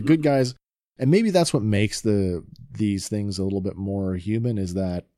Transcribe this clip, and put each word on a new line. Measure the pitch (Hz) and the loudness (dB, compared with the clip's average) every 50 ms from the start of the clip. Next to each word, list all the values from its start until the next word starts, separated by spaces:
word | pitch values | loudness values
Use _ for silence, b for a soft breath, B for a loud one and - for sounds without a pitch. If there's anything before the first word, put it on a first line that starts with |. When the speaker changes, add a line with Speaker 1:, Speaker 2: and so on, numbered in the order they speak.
Speaker 1:
Mm-hmm. | 107 | 2
Speaker 2:
good | 143 165 160 | 4 4 4
guys, | 147 147 139 135 127 123 127 - _ _ _ _ _ _ _ - | 4 2 2 2 2 0 -4 -10 _ _ _ _ _ _ _ -2
and | 127 135 | 2 4
maybe | 170 214 233 214 | 4 4 4 4
that's | 180 180 170 - - | 4 2 2 2 2
what | 127 | 0
makes | 104 107 104 101 107 104 - - | 2 2 2 2 2 0 -2 -2
the, | - 110 104 101 95 92 87 82 - - - - - - | 0 0 2 2 2 0 -2 -4 -6 -12 -18 -20 -20 -12
these | - - 107 101 98 98 - - | -6 -2 0 0 0 -2 -4 -4
things | 110 104 101 101 95 98 | -4 -4 -4 -4 -4 -4
a | 95 | -4
little | 98 98 98 | -2 -2 -2
bit | 92 98 82 | -4 -4 -6
more | 90 98 98 98 98 95 92 92 | -6 -6 -6 -4 -4 -4 -4 -4
human, | 90 85 104 110 117 117 123 113 101 | -4 -4 -2 -2 -2 -2 -2 -2 -2
is | 95 87 90 | -4 -4 -2
that, | 98 95 90 90 87 - _ _ | -2 -2 -2 -4 -6 -8 _ _